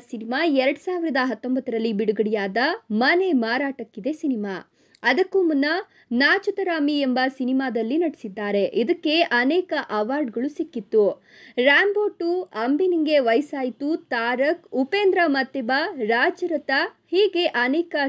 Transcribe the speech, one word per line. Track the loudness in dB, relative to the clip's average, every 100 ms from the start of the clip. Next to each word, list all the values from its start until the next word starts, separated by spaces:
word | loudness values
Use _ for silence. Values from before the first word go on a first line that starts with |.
| -6
ಸಿನಿಮಾ | -10 -6 -2
ಎರಡ್ | 2 2 2 -2
ಸಾವಿರದ | -4 -4 -2 0
ಹತ್ತೊಂಬತ್ತರಲ್ಲಿ | -2 -2 -4 -4 -2 -2 -2
ಬಿಡುಗಡೆಯಾದ | 0 0 0 0 -2 -2 0 -2 -2 -4
ಮನೆ | 0 2 2 2
ಮಾರಾಟಕ್ಕಿದೆ | 0 0 -2 -4 -6 -12 -8 -6
ಸಿನಿಮಾ. | -4 -4 -4 -4 -8 -12 _ _ _
ಅದಕ್ಕೂ | 0 2 2 2
ಮುನ್ನ | 2 2 0 -2 -6 _ _
ನಾಚುತರಾಮಿ | 0 2 2 0 -4 -2 0 0 0
ಎಂಬ | 0 0 0 -2
ಸಿನಿಮಾದಲ್ಲಿ | -2 -2 -2 -2 -2 0
ನಟಿಸಿದ್ದಾರೆ. | -2 -4 -10 -6 -2 0
ಇದಕ್ಕೆ | 0 0 0 0 0 0
ಅನೇಕ | 2 2 2 0 0 -4 -4
ಅವಾರ್ಡ್‌ಗಳು | -4 -2 -2 -4 -4 -6
ಸಿಕ್ಕಿತ್ತು. | -6 -8 -8 0 2 2 0 _ -20 -8 0
ರ್ಯಾಂಬೋ | 4 4 4 0 -2
ಟೂ, | -2 -4 -4
ಅಂಬಿ | -4 -4 -2 0 2
ನಿಂಗೆ | 0 2 2
ವಯಸ್ಸಾಯ್ತು, | 4 2 0 -4 -6 -4 -4 -4
ತಾರಕ್, | -4 -4 -2 0 0 -2 -4
ಉಪೇಂದ್ರ | -4 -2 2 2 4 2
ಮತ್ತೆ | 2 -2 -4
ಬಾ, | -2 -2 -2 -2
ರಾಜರಥ | 0 2 2 0 -4 -4 -2 -2 -2 -6 _
ಹೀಗೆ | 2 2 2
ಅನೇಕ | 0 0 0 0 -2 -2